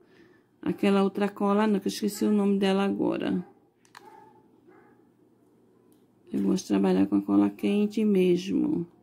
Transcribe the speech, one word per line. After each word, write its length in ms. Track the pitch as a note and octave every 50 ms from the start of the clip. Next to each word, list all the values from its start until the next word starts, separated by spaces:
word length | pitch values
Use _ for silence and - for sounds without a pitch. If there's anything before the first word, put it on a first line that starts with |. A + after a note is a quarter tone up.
| _ _ _ - - _ _ _ _ _ _ _
aquela 400 | - - - - - G3+ G3 G3
outra 260 | G3 F#3+ - G3+ G#3 G3
cola, 380 | G3+ - G3+ G3+ G3+ G#3 A3
não, 140 | A3 G#3 F#3+
que 80 | - G3
eu 40 |
esqueci 320 | G3 - A3 G3+ G3+ - A3
o 80 | G#3+
nome 240 | G#3 G3+ G3 G3+ G3+ G3
dela 260 | G3 F#3+ F#3+ G3 G3+
agora. 600 | G3 G3+ G#3 - - - - - - F#3 F3+ F3 - - _ _ _ _ _ _ _ - - - - - - - - - - _ _ _ _ _ - - - - _ _ _ _ _ _ _ _ _ _ _ _ _ _ _ _ _ _ _ _ _ _ _ _ _ _ _ _ -
Eu 80 | G#3 G3+
gosto 200 | G3 F#3+ F#3+ F#3+
de 60 | - -
trabalhar 380 | G3+ G3 G3 F#3+ F#3 F#3+ -
com 100 | G3 -
a 60 | G2
cola 280 | - - G3+ G3+ G3+ G3+
quente 540 | G3+ - - G3+ G3+ G#3 G#3 G#3 G#3 A3+ G#3+
mesmo, 840 | G#3+ G3+ F#3 F#3 F3+ F3 F3+ F#3 G3 F#3 - - - - F3 E3+ - - _